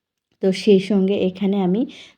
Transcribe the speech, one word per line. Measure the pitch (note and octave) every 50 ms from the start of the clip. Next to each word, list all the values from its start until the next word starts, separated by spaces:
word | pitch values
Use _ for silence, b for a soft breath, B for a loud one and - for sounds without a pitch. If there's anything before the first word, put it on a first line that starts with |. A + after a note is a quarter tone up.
| _ _ _ _ _ _ _ _ -
তো | F#3+
সেই | F#3 F#3 - A3+ G3+ F#3+
সঙ্গে | F#3+ - A3 G3 F#3+ F#3+ G3+
এখানে | - F#3+ F#3 F3+ - G3+ F#3+ G3 G3+ F#3+
আমি | F3+ F3+ G#3+ - - B B B B B